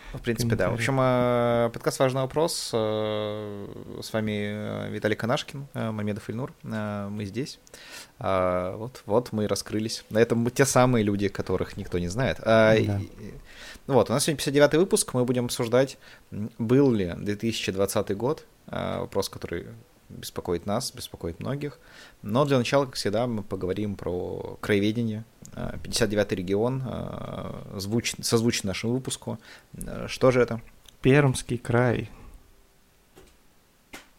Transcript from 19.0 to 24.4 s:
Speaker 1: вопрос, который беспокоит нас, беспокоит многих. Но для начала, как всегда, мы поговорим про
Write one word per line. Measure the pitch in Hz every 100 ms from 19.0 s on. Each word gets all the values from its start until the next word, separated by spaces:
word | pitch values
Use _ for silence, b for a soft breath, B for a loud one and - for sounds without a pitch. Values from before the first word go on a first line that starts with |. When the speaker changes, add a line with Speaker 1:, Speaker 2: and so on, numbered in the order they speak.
Speaker 1:
вопрос, | 92 98 95
который | - - 85 - 113 117 _ -
беспокоит | 95 - - - 87 101
нас, | 104 127
беспокоит | 117 - - 85 85
многих. | 110 139 147 - B B B B
Но | 110 113
для | 147 135
начала, | 117 139
как | 139 -
всегда, | 104 104 127
мы | 113
поговорим | 98 95 92 92 104 95
про | - 90 90 92